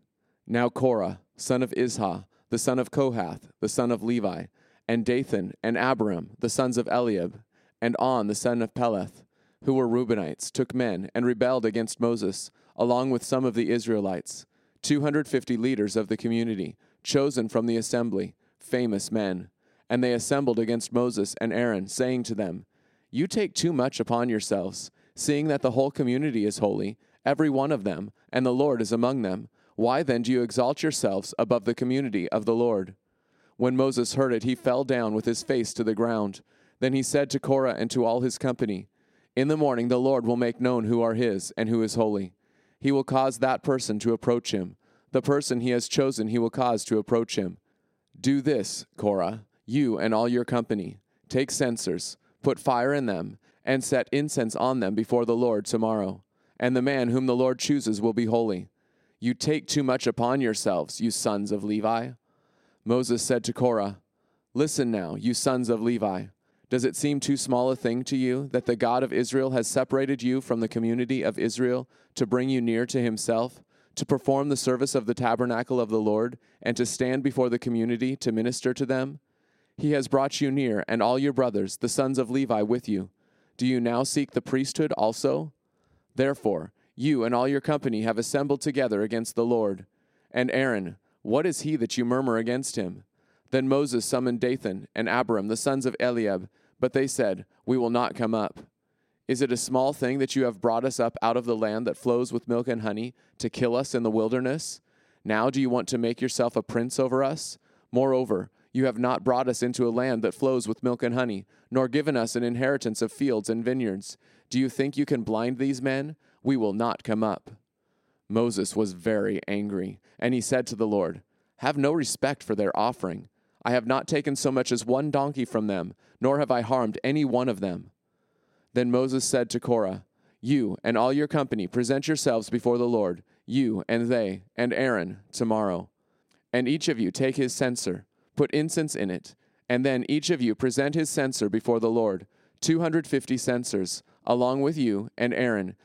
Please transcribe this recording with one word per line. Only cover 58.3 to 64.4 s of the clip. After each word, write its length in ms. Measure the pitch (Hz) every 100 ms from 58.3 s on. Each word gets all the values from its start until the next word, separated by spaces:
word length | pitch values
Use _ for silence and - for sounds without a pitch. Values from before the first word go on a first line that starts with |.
| 117 113 92 98 _ _ _ _ -
You 140 | 120
take 340 | 120 - 151 -
too 160 | 147
much 240 | 131 127 -
upon 360 | 110 120 135
yourselves, 580 | 123 107 - 90 76 -
you 100 | 113
sons 400 | 104 123 104 101
of 140 | 107
Levi." 460 | 104 104 107 113 123 123 _ _ _ _ _ _
Moses 380 | - 123 123 117
said 200 | - 123
to 100 | 110
Korah, 480 | - 123 113 101 98 _ _ _ _